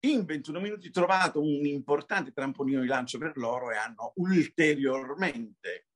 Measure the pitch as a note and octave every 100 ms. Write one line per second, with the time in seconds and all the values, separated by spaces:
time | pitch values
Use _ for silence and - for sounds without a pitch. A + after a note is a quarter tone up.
0 | C4 C#4+ F3 D3+ C#3+ D#3+ G3+ G#3 F3 -
1 | F3+ F#3+ F3 D3+ D3+ C#3+ D3 C#3+ C3 D3
2 | - - C3 C3+ C3+ C3 C3+ C3+ B2+ C3
3 | B2 B2 D#3+ C#3+ A#2 B2 B2 A2 A2+ A2
4 | A2+ - F3+ F#3 D3+ - D#3 D3 C3+ C3
5 | C3 C#3+ F#3 B2 A2 F#2+ F2+ F#2 _